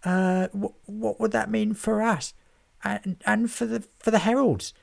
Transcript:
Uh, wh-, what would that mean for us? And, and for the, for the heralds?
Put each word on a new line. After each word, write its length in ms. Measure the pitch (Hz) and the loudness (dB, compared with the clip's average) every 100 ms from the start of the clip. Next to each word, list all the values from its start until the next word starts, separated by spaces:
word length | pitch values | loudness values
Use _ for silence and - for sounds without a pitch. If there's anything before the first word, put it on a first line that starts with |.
Uh, 440 | - 180 185 185 185 | 0 2 2 2 0
wh-, 400 | 202 202 - - | -2 -6 -6 -14
what 320 | 208 220 208 | -6 -4 0
would 120 | 220 | 0
that 180 | 220 214 | 0 -2
mean 240 | 220 214 | 0 0
for 280 | 214 - 214 | -2 -2 0
us? 320 | 220 196 - - _ _ _ _ | 2 0 -2 -14 _ _ _ _
And, 380 | - 208 196 180 - | -6 -4 -4 -6 0
and 240 | 214 233 | 0 0
for 160 | - 233 | -2 -4
the, 180 | 226 208 _ | -4 -8 _
for 120 | - | 0
the 100 | 220 | 2
heralds? 520 | 180 240 262 113 - - | 2 2 2 2 -4 -14